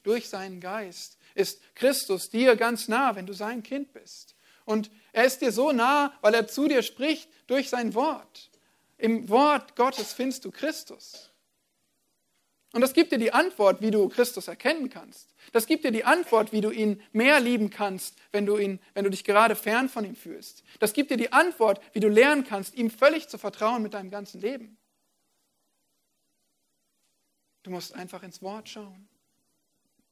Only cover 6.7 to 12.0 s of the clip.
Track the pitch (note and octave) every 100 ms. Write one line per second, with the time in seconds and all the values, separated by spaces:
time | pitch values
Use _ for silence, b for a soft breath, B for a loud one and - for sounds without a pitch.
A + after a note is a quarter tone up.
6.7 | C4+ G#3+ - C#4+ D#4+ - b b C4 C4+
7.7 | B3 A3+ G3+ D4+ C#4+ - - - _ _
8.7 | _ _ - A3 A3+ E3+ A3+ D4 C#4+ -
9.7 | - B3+ C4 G#3 - C4 B3+ F#3+ - D4
10.7 | D#4 - - - - - _ _ _ _
11.7 | _ _ _